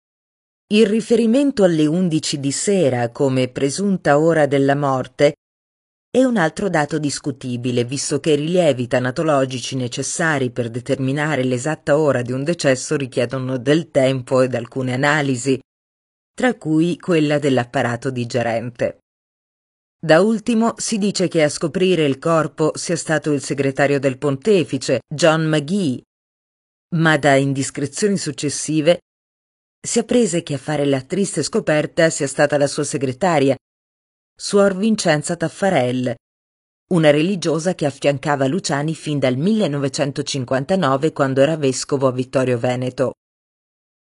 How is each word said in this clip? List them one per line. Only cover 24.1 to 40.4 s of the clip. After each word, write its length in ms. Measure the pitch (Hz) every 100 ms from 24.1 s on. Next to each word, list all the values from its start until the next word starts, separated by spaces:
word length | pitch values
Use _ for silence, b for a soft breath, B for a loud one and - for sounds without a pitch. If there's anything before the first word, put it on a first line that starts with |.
| 123
pontefice, 840 | 147 135 220 196 143 131 - 123 -
John 340 | 143 165 160 156
Magee, 540 | 156 143 202 160 123 - _ _ _ _ _ _ _ -
ma 240 | 165 160 151
da 160 | 143
indiscrezioni 840 | 139 139 135 127 - 143 - 208 190
successive 840 | 156 - 147 - - 156 147 175 _ _ _ _ _ _ _ _
si 140 | - 233
apprese 460 | 226 247 214 165
che 100 | -
a 40 | 139
fare 260 | - 147
la 180 | 143 135
triste 400 | - 180 196 -
scoperta 680 | - 220 160 151 156 - 165
sia 180 | - 139
stata 280 | - 147 147
la 120 | 139
sua 160 | -
segretaria, 720 | 143 147 127 120 185 156 135 127 _ _ _ _ _ _ _ -
Suor 360 | - 202 202 185
Vincenza 580 | 220 214 175 151 147
Taffarel, 800 | 170 160 - 196 160 123 127 127 117 _ _ _ _ _ _ -
una 200 | 175 156
religiosa 640 | 147 170 196 165 156 170
che 100 | 175
affiancava 640 | 147 - 143 139 156 139 135
Luciani 480 | 180 - 143 151
fin 240 | 160 - 147
dal 180 | 131 127
millenovecentocinquantanove, 1800 | 175 220 170 143 139 147 143 139 135 139